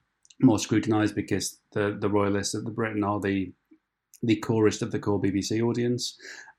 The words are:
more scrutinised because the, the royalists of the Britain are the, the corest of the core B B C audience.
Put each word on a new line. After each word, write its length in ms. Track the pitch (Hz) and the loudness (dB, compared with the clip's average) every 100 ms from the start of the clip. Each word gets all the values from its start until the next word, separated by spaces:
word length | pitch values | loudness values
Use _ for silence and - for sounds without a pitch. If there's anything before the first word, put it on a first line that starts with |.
| _ _ - - | _ _ -20 4
more 180 | 131 104 | 4 4
scrutinised 560 | - 107 110 107 104 | 2 0 2 2 2
because 440 | 104 - 98 - - _ | -2 -2 -4 -4 -10 _
the, 220 | 107 104 104 | -2 -2 -2
the 80 | 104 | 0
royalists 460 | 101 101 101 98 | 2 2 0 -2
of 100 | 110 | -6
the 60 | 117 | -6
Britain 340 | 110 110 107 | -4 -4 -2
are 160 | 101 104 | -2 0
the, 320 | 98 98 92 - _ _ _ _ _ - | 0 -2 -4 -10 _ _ _ _ _ -4
the 140 | 117 107 | 0 0
corest 460 | - 110 104 - | 0 2 2 2
of 100 | 113 | -4
the 60 | 107 | -4
core 200 | 107 101 | -2 0
B 120 | 98 | 0
B 100 | 98 | 0
C 220 | 92 110 | -2 0
audience. 560 | 120 120 123 123 - - - - - | 0 0 0 -2 -4 -10 -18 -18 -20